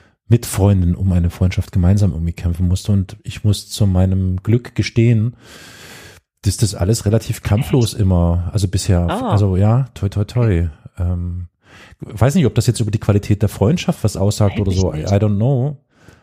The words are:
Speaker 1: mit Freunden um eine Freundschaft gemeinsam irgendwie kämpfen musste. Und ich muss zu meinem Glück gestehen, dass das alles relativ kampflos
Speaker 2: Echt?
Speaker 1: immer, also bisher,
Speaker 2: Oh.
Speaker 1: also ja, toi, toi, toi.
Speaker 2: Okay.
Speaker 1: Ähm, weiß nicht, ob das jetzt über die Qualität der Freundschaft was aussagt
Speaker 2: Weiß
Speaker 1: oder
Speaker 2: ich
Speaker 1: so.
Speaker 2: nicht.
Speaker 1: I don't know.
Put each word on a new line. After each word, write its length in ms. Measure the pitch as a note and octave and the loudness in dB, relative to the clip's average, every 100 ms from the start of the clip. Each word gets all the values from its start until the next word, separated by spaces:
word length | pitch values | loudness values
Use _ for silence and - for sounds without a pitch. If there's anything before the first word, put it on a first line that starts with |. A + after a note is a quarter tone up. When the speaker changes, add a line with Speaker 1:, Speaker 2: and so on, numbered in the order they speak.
| _ _ - | _ _ 0
Speaker 1:
mit 200 | A#2+ - | 0 0
Freunden 480 | - G2+ G2 F2 | 0 2 4 2
um 180 | - F#2+ | 0 0
eine 180 | F2+ E2+ | 0 0
Freundschaft 420 | - F#2 - - | 0 -2 0 -2
gemeinsam 400 | G2 F2 G2+ G2+ | 0 2 4 2
irgendwie 200 | E2 E2+ | 0 -6
kämpfen 360 | - F2 E2 F2+ | -4 -4 -2 0
musste. 240 | F#2 - | 0 0
Und 240 | G2+ F#2 - | -2 -2 -10
ich 200 | - - | -16 -4
muss 240 | G#2 G2+ - | -2 -2 -6
zu 180 | - G2+ | -2 0
meinem 560 | F#2 F#2+ F#2+ F#2 F#2 | 2 2 2 -2 -2
Glück 320 | - A#2+ - | 0 0 0
gestehen, 600 | - G#2 - A#2 A2+ A#2 - - - - - - - - - _ _ | -4 -2 2 4 2 0 -6 -20 -20 -20 -20 -20 -20 -20 -20 _ _
dass 140 | G#2 - | -4 0
das 160 | G#2+ | -2
alles 320 | - F2+ A#2 G2+ | 0 0 0 0
relativ 360 | A2+ - - | 0 -2 -8
kampflos 520 | - G#2 - C#3 A2+ | -2 -2 2 0 0
Speaker 2:
Echt? 80 | - | 0
Speaker 1:
immer, 480 | F#2+ F2+ E2+ F2 F2 | 2 2 2 0 -2
also 160 | F#2+ F#2 | -2 -2
bisher, 380 | F#2+ - F2 F2 | -2 0 0 0
Speaker 2:
Oh. 140 | G#3+ B3 | -2 0
Speaker 1:
also 300 | G#2 G2+ F#2 | 0 2 2
ja, 280 | G#2 A#2+ C3 | 2 2 -2
toi, 140 | - G2 | -6 -4
toi, 160 | G2+ | -4
toi. 200 | G#2 B2 | -4 0
Speaker 2:
Okay. 260 | A2+ E2+ E2 - - - | 0 2 0 -6 -18 -6
Speaker 1:
Ähm, 500 | F2 F2+ F2 F2+ F2 _ _ - - - | -4 -2 -6 -8 -12 _ _ -20 -20 -18
weiß 340 | - A2+ B2+ | -14 0 2
nicht, 120 | F3+ A#2+ | 4 2
ob 80 | |
das 120 | - A#2+ | 2 0
jetzt 140 | - | 0
über 100 | G#2 | -2
die 100 | G2+ | -2
Qualität 420 | - G2+ - G#2 | 0 0 2 0
der 60 | G#2 | 0
Freundschaft 560 | - G2+ F3 - - | 0 0 2 -2 -2
was 120 | G#2+ D#2+ | -4 -2
aussagt 380 | G2 - G2+ | -2 0 0
Speaker 2:
Weiß 60 | - | 0
Speaker 1:
oder 120 | F#2+ | -2
Speaker 2:
ich 80 | F#2 | 0
Speaker 1:
so. 120 | F#2 | -2
Speaker 2:
nicht. 180 | D2+ F2 | -2 -2
Speaker 1:
I 40 | |
don't 220 | G2+ G#2+ G2+ | 0 2 0
know. 420 | B2 C3 C#3+ C#3+ _ _ - _ | 0 0 -2 -6 _ _ -20 _